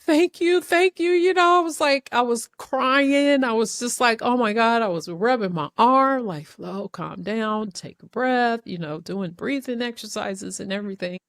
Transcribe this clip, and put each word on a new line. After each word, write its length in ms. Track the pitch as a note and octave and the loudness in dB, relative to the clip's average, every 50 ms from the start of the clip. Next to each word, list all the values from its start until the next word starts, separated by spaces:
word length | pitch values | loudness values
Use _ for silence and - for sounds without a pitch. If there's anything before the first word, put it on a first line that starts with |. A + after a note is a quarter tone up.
| _ | _
Thank 380 | - D#4 D4 F4 F4 _ - | 2 4 4 4 2 _ -2
you, 200 | E4+ E4+ F4+ F4+ | 0 2 2 2
thank 380 | - - F4+ E4+ F#4 F#4+ _ - | 0 0 2 2 2 2 _ 0
you. 120 | E4+ E4+ | 0 2
You 220 | F4+ F4 E4+ F#4 F#4 | 2 4 4 2 4
know, 260 | F#4 F4 F4 F4 F4+ | 4 4 6 4 4
I 20 | |
was 180 | E4+ E4 D4 - | 2 0 -2 0
like, 300 | D#4+ D4 C#4 C#4 _ - | 2 2 2 0 _ -2
I 100 | - A#3 B3 | 0 0 2
was 240 | A#3+ A#3+ A#3 - - _ | 2 0 -2 -4 -10 _
crying. 880 | _ - - - C4 B3+ C4 C4 C#4 C#4+ C#4 C#4 C#4+ C#4+ C#4+ C#4+ C#4 C4 | _ -10 -4 -2 0 2 2 4 4 4 4 4 4 4 4 4 4 2
I 100 | A#3+ A3+ | 2 0
was 260 | A3+ A#3 - - - | 0 0 -2 -2 -6
just 220 | A#3 B3 A#3 - | -4 -6 -2 2
like, 200 | B3+ A#3+ A3+ A#3 - | 2 2 2 2 0
Oh 120 | B3 B3 | 0 2
my 140 | B3 A#3+ G#3 G#3 | 2 2 0 2
God. 280 | A3+ A3+ A3+ A#3 A#3 | 2 2 4 4 2
I 60 | A3+ | 2
was 200 | G3+ F3 E3 D3+ - | 0 -2 -4 -6 -8
rubbing 440 | F3 E3 G3 A#3+ C4 A#3+ G#3+ F#3+ F3 | -6 -2 0 0 2 2 0 -2 -2
my 160 | D#3+ D3 - _ | -4 -6 -6 _
arm, 480 | - A3 B3 C4 C4+ C4+ C4+ C4+ C4 A#3+ | 2 4 6 6 6 4 4 2 0 -2
like, 220 | G#3 E3+ D3+ D3+ | -4 -8 -8 -10
Flo, 400 | - - - F3+ F3+ F#3+ G3 G#3 G3+ | -14 -18 -16 -14 -10 -10 -10 -10 -10
calm 320 | - - E3+ D#3 D#3+ F#3+ F3 | -10 -10 -10 -10 -10 -10 -8
down, 480 | F#3 G#3 A3+ A3 G#3+ G#3+ G#3+ G#3+ G#3+ | -6 -4 -4 -2 -2 -2 -4 -4 -8
take 300 | F3 - - - - _ | -10 -12 -14 -16 -18 _
a 60 | - | -20
breath, 540 | - _ - B3+ B3+ B3+ B3 A#3+ A#3 A#3 A#3 _ | -10 _ -2 0 0 2 2 2 0 0 -2 _
you 120 | - F#3+ E3+ | -10 -8 -8
know, 200 | E3 D3+ D3+ D#3+ | -6 -8 -8 -10
doing 320 | E3+ - F3+ G3 G3 E3+ | -8 -8 -6 -6 -6 -6
breathing 500 | E3+ F3 - A3 C#4 C#4 B3+ - B3 A#3 | -8 -8 -6 -4 -4 -4 -6 -6 -6 -6
exercises 760 | A#3+ A#3+ A#3 - - G#3+ - G#3+ G#3 G#3 G3 F#3+ G3+ F#3 F#3 - | -6 -6 -8 -10 -14 -10 -8 -8 -6 -6 -8 -8 -10 -12 -10 -10
and 140 | G#3+ G3 F#3+ | -8 -8 -8
everything. 460 | G3+ G#3 G3+ F#3+ F#3+ F#3+ F3+ F3+ F#3 _ | -8 -6 -8 -10 -8 -8 -10 -10 -12 _